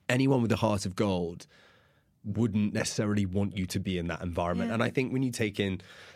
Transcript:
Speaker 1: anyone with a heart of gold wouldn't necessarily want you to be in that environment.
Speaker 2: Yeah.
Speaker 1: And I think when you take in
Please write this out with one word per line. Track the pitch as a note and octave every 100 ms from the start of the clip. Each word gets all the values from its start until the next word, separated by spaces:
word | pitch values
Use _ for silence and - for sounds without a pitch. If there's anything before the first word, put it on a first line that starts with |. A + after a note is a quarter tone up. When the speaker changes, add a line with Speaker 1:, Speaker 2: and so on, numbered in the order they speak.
| -
Speaker 1:
anyone | B2 C3+ C3+
with | A2+
a | G#2+
heart | A2 G#2 G2
of | F2+
gold | G#2+ F#2 E2+ F2 - - - - _ _ _ _
wouldn't | G#2 G2+ A#2 G2+ G#2
necessarily | - - - G#2+ G#2 G2
want | F#2+ G2+
you | F#2 F2+
to | G2+
be | F#2+ F2
in | E2+
that | E2
environment. | E2+ E2+ F2 F2+ A#2
Speaker 2:
Yeah. |
Speaker 1:
And | A2+
I | A#2
think | B2+ B2+
when | C3
you | C3+
take | A#2+ G#2+ G2+
in | G2+ F#2 - - -